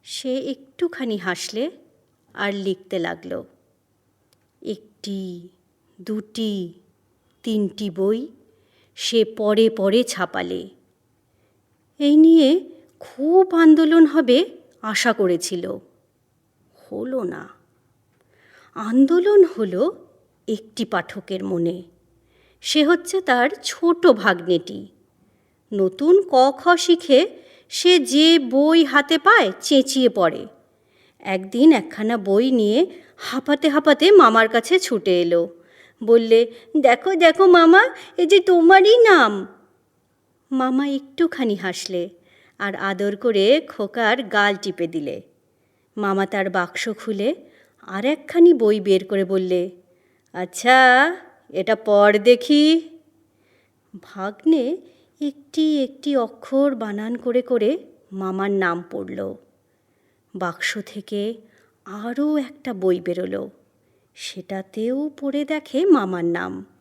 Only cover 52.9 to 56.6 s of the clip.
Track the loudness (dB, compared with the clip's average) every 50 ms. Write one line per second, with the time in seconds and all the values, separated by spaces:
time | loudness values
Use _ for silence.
52.9 | -20 -20 _ _ _ _ _ _ _ _ _ _ _ _ _ _ _ _ _ _
53.9 | -20 -20 -20 -20 -14 -10 -10 -10 -12 _ _ 0 0 2 0 -4 -6 -8 -12 _
54.9 | _ _ _ _ _ _ -10 -10 -10 -12 _ _ -4 -2 -2 0 0 -2 -4 -6
55.9 | -8 -10 -8 -4 -2 -2 -4 -4 -10 _ -12 -4 -2 0